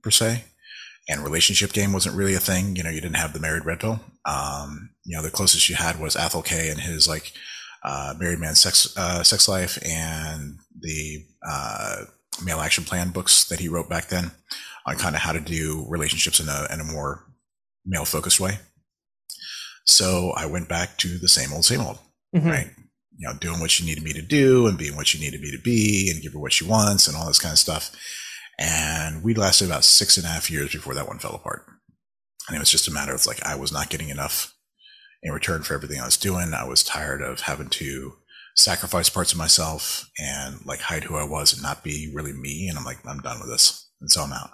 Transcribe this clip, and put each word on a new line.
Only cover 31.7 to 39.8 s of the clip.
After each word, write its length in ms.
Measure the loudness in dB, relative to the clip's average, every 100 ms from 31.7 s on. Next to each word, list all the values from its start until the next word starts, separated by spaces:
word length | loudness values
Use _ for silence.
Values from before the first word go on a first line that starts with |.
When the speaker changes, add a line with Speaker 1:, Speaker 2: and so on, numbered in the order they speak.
| _ _ _ _ _ _ _ -10
Speaker 1:
And 80 | 0
it 40 |
was 100 | 4
just 180 | 4 2
a 40 |
matter 220 | -2 -4
of, 120 | 0 0
like, 180 | 0
I 120 | -4 -4
was 160 | -4
not 180 | -4 -4
getting 180 | -4 -6
enough 460 | -4 -2 -2 -4 _ _ _ _ -20 _ _
in 100 | -8
return 300 | -4 -2 -4
for 120 | -4
everything 260 | -6 -6 -8
I 40 | 0
was 100 | 0
doing. 380 | 2 -2 -2
I 100 | -4
was 180 | 0 2
tired 380 | 2 -2 -2 -4
of 200 | -4 -6
having 280 | -4 -6 -4
to 440 | -4 -4 -6 -10 -14 _ -20 -2 4
sacrifice 520 | 4 2 0 2 2
parts 220 | 2 0
of 60 | 0
myself 720 | 4 4 4 -4